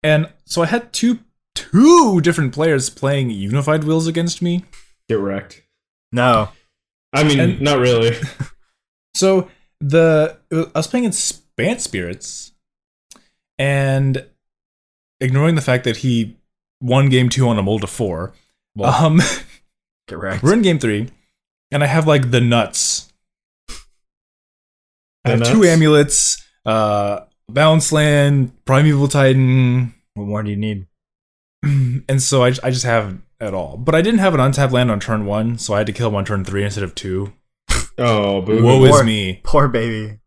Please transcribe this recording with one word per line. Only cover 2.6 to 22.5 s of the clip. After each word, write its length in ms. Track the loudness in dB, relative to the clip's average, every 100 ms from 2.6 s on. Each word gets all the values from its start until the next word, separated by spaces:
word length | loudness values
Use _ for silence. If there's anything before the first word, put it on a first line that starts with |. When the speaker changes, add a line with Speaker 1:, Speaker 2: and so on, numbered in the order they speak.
| 0 0 -4
Speaker 1:
playing 420 | -6 -4 -2 -4
Unified 520 | -6 -4 -4 -2 -2
Wills 240 | 0 -2 -2
against 340 | -4 -4 -4
me. 240 | -4 -4 -6 -20 _ _ _
Speaker 2:
Get 100 | -4
wrecked. 440 | -4 -6 -10 -20 _ _ _ _ _
Speaker 3:
No. 380 | 0 2 2 0 -10 _ _ _ _ _
Speaker 2:
I 100 | 0
mean, 160 | 2 4
Speaker 1:
And 220 | 2 0
Speaker 2:
not 180 | 0 2
really. 380 | 2 2 0 -2
<laughs> 60 | -10 -10 -12 -12 _ _ _ _ _ -2
Speaker 1:
So, 320 | 2 2 -2 _ _ _
the, 600 | 0 2 4 2 0 -6 _
I 280 | -6 -4 -6
was 80 | -4
playing 160 | -2
in 80 | -2
Spant 680 | -4 -6 -8 _ -6 -4 -4
Spirits, 680 | -6 -8 -8 -12 -14 -18 -20 _ _ _ _ _ _ -20 _ _ _ -6
and 680 | -2 0 0 0 0 -2 -8 _ _ _ _ _ _ _ _ _
ignoring 340 | -2 0 2
the 80 | 0
fact 220 | 0 -2
that 140 | -2 -4
he 400 | -2 -2 -4 -10 _ _ _ _
won 280 | -2 2 2
game 200 | 2 2
two 180 | 0 0
on 120 | 0
a 20 |
mold 220 | 0 -2
of 80 | -4
four, 420 | -6 -6 -6 -10 _ _ _ _ -4
Speaker 3:
Well, 160 | -2
Speaker 1:
um, 300 | 2 2 2 0 -4 -14 -20
<laughs> 440 | _ _ _ _ _
Speaker 3:
correct. 340 | -12 -8 -2
Speaker 1:
we're 120 | 0
in 100 | 2
game 160 | 2 0
three, 300 | -2 -4 -8 _ _ _ _ _ _
and 120 | -4
I 20 | 0
have, 220 | 0 2
like, 240 | 2 2
the 100 | 0
nuts. 720 | 2